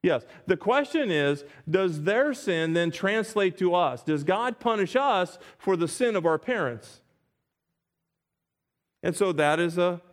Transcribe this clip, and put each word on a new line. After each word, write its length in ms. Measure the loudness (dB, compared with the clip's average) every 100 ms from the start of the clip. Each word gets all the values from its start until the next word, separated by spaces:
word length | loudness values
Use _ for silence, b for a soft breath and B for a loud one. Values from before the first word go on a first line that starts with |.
Yes. 220 | 0 -2 -4 B -2
The 100 | 0
question 540 | 2 0 2 -2 0
is, 340 | 2 2 0 -6 B -2
does 360 | 0 0 -2
their 280 | 0 0 0
sin 420 | -2 -2 -2 0
then 180 | 0 0
translate 680 | -2 -2 -2 -2 0 0 0
to 160 | 0
us? 300 | 2 0 -2
Does 180 | -4 -2
God 380 | 0 0 -2 -2
punish 340 | -2 0 0
us 420 | 0 2 2 -2 -6 B B
for 180 | -2 0
the 120 | 0
sin 260 | 0 0
of 100 | 2
our 140 | 2 0
parents? 640 | -2 -2 -2 -4 -14 -20 _ _ _ _ _ _ _ _ _ _ _ _ _ _ _ _ _ _ _ _
And 140 | -6 0
so 160 | 0
that 260 | 2 2 2
is 180 | 0 0
a 220 | 0 -2 _